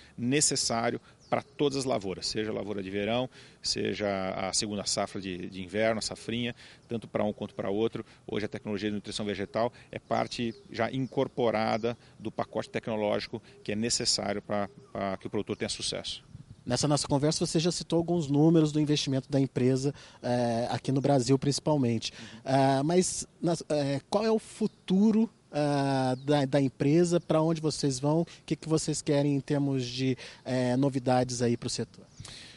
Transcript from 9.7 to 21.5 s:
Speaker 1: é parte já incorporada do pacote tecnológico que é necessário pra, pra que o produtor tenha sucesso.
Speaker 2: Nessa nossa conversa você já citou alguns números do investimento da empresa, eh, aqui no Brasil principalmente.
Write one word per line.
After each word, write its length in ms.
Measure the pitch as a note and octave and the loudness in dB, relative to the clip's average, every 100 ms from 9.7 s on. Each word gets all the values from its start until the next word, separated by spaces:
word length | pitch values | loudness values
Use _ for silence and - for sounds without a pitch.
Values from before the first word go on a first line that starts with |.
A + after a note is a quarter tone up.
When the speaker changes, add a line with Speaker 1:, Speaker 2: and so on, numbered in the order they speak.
| - - | -4 -14
Speaker 1:
é 80 | A2 | -12
parte 560 | - A#2 A#2 - A#2 - - | -2 -2 0 -4 -6 -8 -8
já 200 | A2+ A2+ | -4 -2
incorporada 1040 | C3 B2+ - B2+ - A#2+ G#2+ A2 A2+ A#2 A#2+ - - | -2 -4 -2 -2 0 0 2 0 0 -2 -4 -12 -12
do 120 | A#2 | -8
pacote 400 | - A#2 A2 - | -6 -4 -6 -6
tecnológico 720 | A2+ A#2+ G#2+ G#2 G#2+ - A2+ - - | -6 -4 -2 0 0 -2 -10 -14 -14
que 100 | - | -6
é 40 | G#2 | -2
necessário 640 | A#2 - A#2 - G#2 G2+ | 0 0 0 -2 -2 -4
pra, 280 | - G#2 G2 - - | -4 -4 -4 -8 -12
pra 280 | G#2+ G2 F#2+ | -6 -4 -4
que 80 | - | -6
o 40 | |
produtor 260 | G#2+ G2 G#2 | -4 -4 -4
tenha 120 | G#2+ | -6
sucesso. 540 | - - F#2+ - - - - - - | -6 -6 -6 -8 -12 -14 -20 -20 -12
Speaker 2:
Nessa 220 | - B2 D3 | -4 0 2
nossa 220 | D3 - | 0 2
conversa 360 | C#3+ D3+ - | 0 2 0
você 140 | E3+ E3+ | 0 0
já 140 | F3 | 0
citou 260 | - - E3 | -2 -2 0
alguns 300 | E3+ F3 C#3 | 0 0 2
números 440 | C#3+ D#3+ E3+ D3+ | 4 6 8 6
do 80 | D3+ | 2
investimento 500 | D3 D3 C#3+ C3 - | 2 2 0 -2 0
da 100 | C#3 | 0
empresa, 520 | C3+ - B2 C3 C#3 - - - | 2 2 2 2 0 -4 -12 -8
eh, 440 | B2 B2 A#2+ A2+ A#2+ | -2 0 2 0 -2
aqui 220 | A#2 - | -2 -2
no 80 | C3+ | 0
Brasil 380 | C3+ C#3 A#2+ C3+ | 4 4 4 2
principalmente. 760 | C#3+ | 2